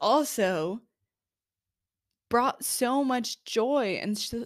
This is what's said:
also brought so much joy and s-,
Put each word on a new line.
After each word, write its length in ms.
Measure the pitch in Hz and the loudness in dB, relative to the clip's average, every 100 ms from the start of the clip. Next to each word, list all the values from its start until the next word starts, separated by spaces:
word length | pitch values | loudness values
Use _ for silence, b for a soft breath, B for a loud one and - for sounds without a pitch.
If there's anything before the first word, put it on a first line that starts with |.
also 800 | 208 277 285 - 190 175 160 220 - _ _ _ _ _ _ _ _ _ _ _ _ _ - | 2 4 2 0 0 2 -2 -4 -10 _ _ _ _ _ _ _ _ _ _ _ _ _ -2
brought 340 | 233 262 - | 2 2 0
so 400 | - - 247 277 | -4 0 0 2
much 400 | 269 247 220 - - | 2 0 -2 -8 -6
joy 540 | 226 240 285 208 180 | -2 2 2 0 -2
and 160 | 208 208 | -2 -4
s-, 160 | - 233 | -4 -8